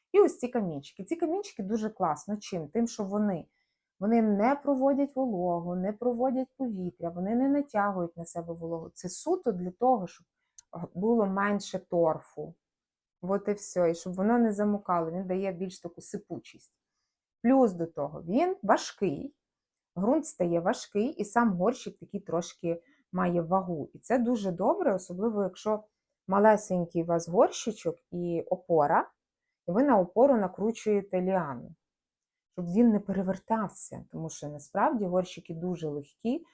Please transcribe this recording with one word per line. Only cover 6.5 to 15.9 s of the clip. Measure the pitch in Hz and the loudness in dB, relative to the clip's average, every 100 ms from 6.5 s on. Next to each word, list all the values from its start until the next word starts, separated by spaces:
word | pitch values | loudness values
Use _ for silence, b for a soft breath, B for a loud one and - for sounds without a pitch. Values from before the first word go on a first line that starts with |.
| - | -6
повітря, | 254 190 180 - 165 | -6 -4 -6 -6 -8
вони | 175 190 240 | -4 -2 2
не | 277 | 2
натягують | 285 285 214 202 190 170 170 | 2 0 0 0 0 -4 -6
на | 165 | -8
себе | 170 170 | -8 -8
вологу. | 170 165 165 170 | -8 -6 -8 -8
Це | - 180 | -12 -8
суто | - 311 370 247 | -6 -2 -2 -2
для | 185 180 | -4 -6
того, | - 254 240 175 | 0 2 2 0
щоб | - _ _ B B _ 175 160 | -12 _ _ B B _ -12 -10
було | 175 214 233 196 | -2 2 4 2
менше | 190 208 202 - 185 | 2 0 0 -4 -10
торфу. | - 175 160 156 - - 160 - _ _ _ _ _ _ | -2 2 2 2 -6 -14 -14 -16 _ _ _ _ _ _
От | 180 202 202 | -4 -2 -2
і | |
все. | 202 - 180 170 | -4 -2 0 2
І | 170 | 0
щоб | 185 | -6
воно | 185 208 240 | -2 2 4
не | 226 | 4
замокало, | 202 208 202 196 196 165 | 2 0 0 0 -2 0
він | 175 185 | -4 -4
дає | 185 196 | -2 -2
більш | 175 190 - | -4 -8 -8
таку | 170 | -14